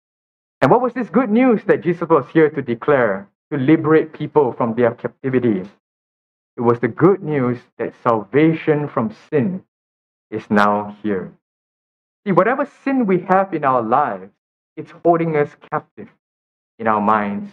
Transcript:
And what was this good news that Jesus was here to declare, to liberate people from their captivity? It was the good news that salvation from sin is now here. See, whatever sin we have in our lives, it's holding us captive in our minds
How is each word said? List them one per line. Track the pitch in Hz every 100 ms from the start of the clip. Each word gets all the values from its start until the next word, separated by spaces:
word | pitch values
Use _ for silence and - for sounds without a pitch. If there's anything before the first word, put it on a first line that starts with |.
| _ _ _ _ _ _
And | 135
what | 220
was | 247
this | 254 220
good | 180 233
news | 214 262 214
that | - 143
Jesus | 160 170 156
was | 160 131
here | 165 151
to | 147
declare, | 131 113 - 139 117 98 101 _ _
to | 147
liberate | 131 156 147 156 -
people | - 151 156 131
from | - 120
their | 113 120
captivity? | 113 120 - 135 127 120 98 95 _ _ _ _ _ _ _ _ -
It |
was | 120 117
the | 123
good | - 165 196
news | 151 147 123 120 - -
that | 117 -
salvation | 127 113 101 135 160 160 - 147 143
from | - 110 - _
sin | 151 110 92 - _ _ _ _ _ _
is | 107 -
now | 104 104 104 104 104
here. | 107 98 82 - _ _ _ _ _ _ _ _
See, | 208
whatever | 175 196 269
sin | 277 _ - 269
we | 220 180 -
have | 185 196
in | 156
our | 143 127
lives, | 110 127 139 98 95 _ _ _ _
it's | - 147 160
holding | 165 170 165 151
us | 147 - -
captive | 151 - - 104 _ _ _ _ _ _ -
in | 110
our | 107
minds | 101 107 101 101 104